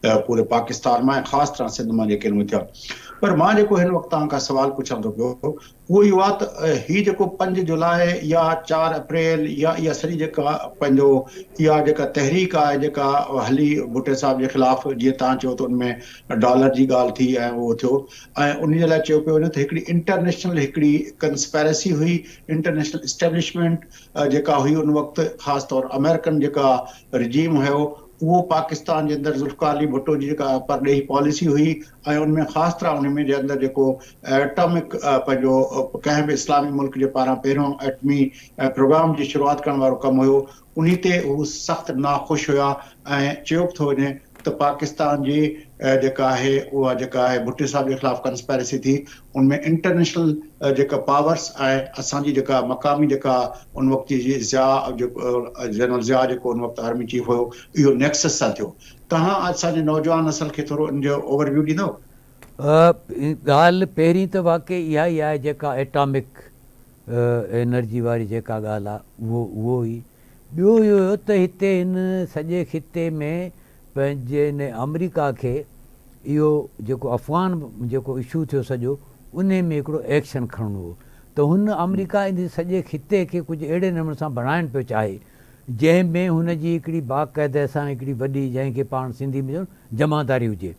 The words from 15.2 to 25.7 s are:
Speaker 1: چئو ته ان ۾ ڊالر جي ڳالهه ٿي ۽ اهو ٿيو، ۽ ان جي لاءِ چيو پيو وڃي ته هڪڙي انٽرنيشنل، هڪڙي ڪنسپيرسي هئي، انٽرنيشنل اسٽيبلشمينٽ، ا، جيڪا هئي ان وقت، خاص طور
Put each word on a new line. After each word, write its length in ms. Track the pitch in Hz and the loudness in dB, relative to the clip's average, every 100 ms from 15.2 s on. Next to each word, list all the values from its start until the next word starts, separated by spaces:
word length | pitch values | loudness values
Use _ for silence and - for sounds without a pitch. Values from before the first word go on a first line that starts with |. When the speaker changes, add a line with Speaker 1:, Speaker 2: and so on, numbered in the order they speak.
| 127 131 | 0 0
Speaker 1:
چئو 160 | 131 | -2
ته 100 | 123 | -2
ان ۾ 140 | 127 123 123 120 - - - 113 | -2 0 -2 -4 -12 -20 -6 2
ڊالر 320 | 123 127 135 | 4 6 4
جي 120 | 127 135 | 4 2
ڳالهه 280 | 127 123 | 4 2
ٿي ۽ 120 | 117 127 127 120 | 0 0 2 -2
اهو 240 | 120 120 | -2 -2
ٿيو، ۽ 180 | 117 127 139 139 - - - 147 143 | 0 0 0 -2 -20 -14 -2 0 0
ان 100 | 160 | 0
جي 140 | 160 165 | 2 4
لاءِ 160 | 160 | 2
چيو 180 | 156 151 | 2 2
پيو 140 | 156 | 4
وڃي 140 | 156 160 | 2 2
ته 120 | 147 | 0
هڪڙي 220 | 139 165 - | -2 -2 -2
انٽرنيشنل، 680 | 170 165 185 175 170 180 165 | -2 0 0 0 -2 -2 -2
هڪڙي 340 | 139 - 147 151 - - | -2 2 2 2 0 -4
ڪنسپيرسي 720 | 151 143 - 151 151 156 196 | -2 -2 -4 0 0 0 0
هئي، 220 | 156 160 175 - - - | 0 2 0 -4 -20 -6
انٽرنيشنل 520 | 160 165 156 151 156 | -2 -2 -2 -4 -6
اسٽيبلشمينٽ، 840 | 143 - 170 165 - 175 170 165 - - - | -8 -2 0 0 -2 0 0 0 -6 -20 -12
ا، 120 | - 143 | -2 0
جيڪا 300 | 143 151 - | 2 2 2
هئي 180 | 139 | 2
ان 160 | 156 151 | 2 2
وقت، 300 | 147 147 - 160 - | 0 -2 -4 -4 -4
خاص 300 | - 139 | -4 -4
طور 160 | 135 | -2